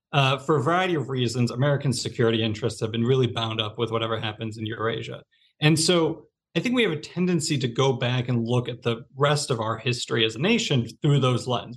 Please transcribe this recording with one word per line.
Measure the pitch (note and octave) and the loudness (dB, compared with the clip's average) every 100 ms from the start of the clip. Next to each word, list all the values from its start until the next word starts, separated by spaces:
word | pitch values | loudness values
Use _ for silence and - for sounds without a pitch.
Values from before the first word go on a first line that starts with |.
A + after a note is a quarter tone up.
| _ | _
uh, | D3+ C3+ C#3 | 0 2 0
for | C3+ D3+ | 2 2
a | |
variety | C3 F3 F#3 | 4 2 2
of | E3 B2 | 0 -2
reasons, | C3 A#2+ A#2+ A#2+ | -2 0 0 -2
American | B2 C#3+ C#3 C#3+ | 0 0 2 0
security | A#2 A2+ A2 A#2 A2+ | -2 -4 0 2 2
interests | A2+ A2 A#2+ A2+ | 0 -2 -4 -4
have | A2+ | -4
been | A#2 | -2
really | A#2 C3 A#2+ | 2 2 2
bound | A2 A2+ A2+ | 0 -4 -4
up | G#2+ - | -4 -2
with | A2+ | -2
whatever | A2+ A2+ A2 | -2 -2 -2
happens | A2 G#2+ A2+ A2 | -4 -6 -8 -6
in | G#2+ | -8
Eurasia. | A2+ A2 - A#2+ B2+ - _ _ _ | -4 -4 -4 -8 -12 -16 _ _ _
And | D#3 D#3 | 4 4
so | - F3 D#3+ D#3+ - _ _ F3 | 4 4 2 -2 -12 _ _ -4
I | |
think | A#3+ B3 | 0 2
we | |
have | G#3+ | 2
a | D3+ | 0
tendency | - - F3+ F3 - C#3+ | -6 -2 0 0 0 0
to | B2+ | -2
go | A2+ C3+ | 0 2
back | A#2+ A#2+ B2+ B2 | 2 0 -2 0
and | A#2+ A2+ | 0 2
look | B2 A#2+ | 0 -2
at | A#2+ | -4
the | A#2+ A2+ - C3 | -4 -4 -8 -2
rest | C#3+ C#3+ - | 2 2 0
of | A#2 | -2
our | A2 A2 | -2 -4
history | B2 B2 - B2 | -2 -4 -2 0
as | A2 A2 | 0 0
a | |
nation | F3 A#3 - C3+ G#2 - | 2 2 2 0 0 -2
through | D3+ C#3+ | 2 4
those | C3 A#2+ B2+ | 4 0 0
lens. | A#2 F2+ | -4 -4